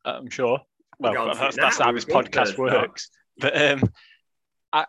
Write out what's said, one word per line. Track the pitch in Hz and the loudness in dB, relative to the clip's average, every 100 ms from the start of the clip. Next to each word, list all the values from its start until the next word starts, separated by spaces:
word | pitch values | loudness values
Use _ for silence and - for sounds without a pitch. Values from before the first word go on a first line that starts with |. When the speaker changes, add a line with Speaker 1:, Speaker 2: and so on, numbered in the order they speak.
| - | -10
Speaker 1:
I'm | - 127 | -10 -12
sure. | - 123 135 - _ _ _ | -4 0 0 -4 _ _ _
Well, | 120 | -2
Speaker 2:
We'll | 107 113 | 0 -2
get | |
on | 113 | -2
to | |
Speaker 1:
that's, | 135 139 | -2 2
Speaker 2:
it | |
Speaker 1:
that's | 143 117 | 0 2
Speaker 2:
now. | 123 | 2
Speaker 1:
how | |
Speaker 2:
We | 120 | 0
Speaker 1:
this | - | 0
Speaker 2:
were | 151 | 0
good | 120 | 0
Speaker 1:
podcast | 139 110 95 | 0 0 0
Speaker 2:
first | |
half. | 131 120 95 | 0 0 0
Speaker 1:
works. | - - _ _ - | -6 -20 _ _ -4
But, | 135 147 | -2 2
um, | 147 139 123 - - _ _ _ _ _ _ | 2 2 0 -2 -18 _ _ _ _ _ _
I, | 151 | -2